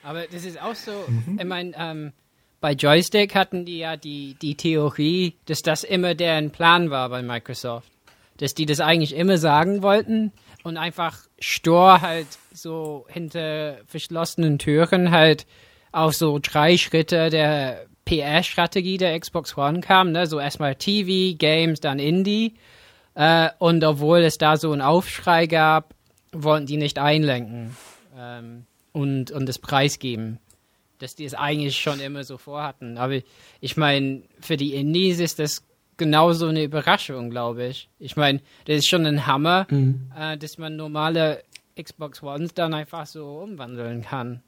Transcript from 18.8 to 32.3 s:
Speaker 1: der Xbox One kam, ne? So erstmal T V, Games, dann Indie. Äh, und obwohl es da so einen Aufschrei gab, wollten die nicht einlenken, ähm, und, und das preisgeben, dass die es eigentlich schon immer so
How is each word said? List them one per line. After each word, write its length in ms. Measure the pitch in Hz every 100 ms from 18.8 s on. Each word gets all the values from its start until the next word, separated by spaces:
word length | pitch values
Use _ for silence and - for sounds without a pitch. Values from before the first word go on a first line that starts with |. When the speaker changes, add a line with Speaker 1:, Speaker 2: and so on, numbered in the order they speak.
| 180 190
Speaker 1:
der 200 | 185 160
Xbox 380 | - 170 143 -
One 220 | 139 170
kam, 320 | - 190 185
ne? 160 | 160 175
So 100 | 151
erstmal 380 | 143 - 147 135
T 280 | - 208 185 190 185
V, 40 | 156
Games, 440 | 151 156 165 151
dann 180 | 151 139
Indie. 560 | 143 180 196 208 226 _ _ - - _ _
Äh, 340 | - 151 165 160 -
und 240 | 170 170
obwohl 380 | 156 143 151 175
es 180 | 165 -
da 180 | 156 156
so 140 | 160
einen 120 | 143
Aufschrei 640 | 135 170 - - - 165 170
gab, 460 | 160 156 156 - - _ _ _
wollten 340 | 160 151 151 139
die 100 | 147
nicht 220 | 147 139
einlenken, 760 | 143 156 147 123 110 117 113 127 - - _ 131
ähm, 500 | 120 120 117 120 120 _ _
und, 360 | 156 139 139 123
und 160 | 147 131
das 100 | 120
preisgeben, 800 | - 139 143 - 131 113 110 113 _ _ _ _ _ _
dass 160 | 127
die 100 | -
es 80 | 147
eigentlich 460 | 123 143 151 143 135
schon 200 | 156 143
immer 260 | 139 143
so 120 | 135